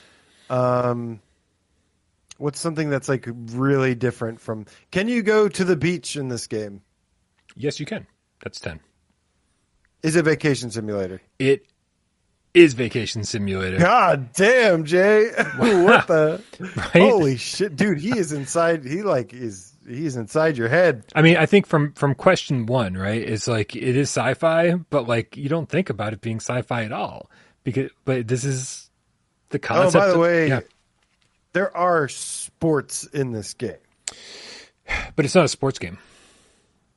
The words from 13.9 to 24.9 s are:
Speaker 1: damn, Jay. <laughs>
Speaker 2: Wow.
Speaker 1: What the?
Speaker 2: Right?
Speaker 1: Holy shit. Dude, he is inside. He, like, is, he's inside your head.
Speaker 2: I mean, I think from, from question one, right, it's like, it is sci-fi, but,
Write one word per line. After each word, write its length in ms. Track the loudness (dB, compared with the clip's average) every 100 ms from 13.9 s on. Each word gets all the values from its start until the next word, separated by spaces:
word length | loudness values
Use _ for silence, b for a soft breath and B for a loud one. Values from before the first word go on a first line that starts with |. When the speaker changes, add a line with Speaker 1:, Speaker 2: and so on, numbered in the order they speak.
| 4 4 0 -4
Speaker 1:
damn, 520 | 0 4 4 4 2
Jay. 460 | 2 2 4 4 2
<laughs> 240 | 0 -4 0
Speaker 2:
Wow. 260 | 2 6
Speaker 1:
What 220 | 6 6 6
the? 360 | 2 2 0 -10 -16
Speaker 2:
Right? 420 | -10 -8 2 6
Speaker 1:
Holy 340 | 6 6 2 0
shit. 380 | -6 -4 -6
Dude, 240 | -2 0 0
he 180 | -2 -2
is 160 | -2
inside. 520 | -4 -4 0 0 0
He, 180 | -2 -6
like, 320 | -2 -2 -4
is, 380 | -10 -12 -12 -20 _ -14
he's 260 | -8 -6
inside 420 | -6 -4 0 0 0
your 120 | 0
head. 340 | 4 2 0 -4 4
Speaker 2:
I 60 |
mean, 140 | 6 6
I 100 | 4
think 200 | 2 4
from, 280 | 0 -2
from 200 | -2 -2
question 520 | 2 2 2 0 -4 0
one, 280 | -2 -2
right, 260 | -4 -4 -4
it's 280 | -4 -6 -2
like, 260 | -2 -4
it 220 | -4 -2 0
is 120 | 0
sci-fi, 680 | -2 -2 0 2 2 2
but, 340 | 0 -2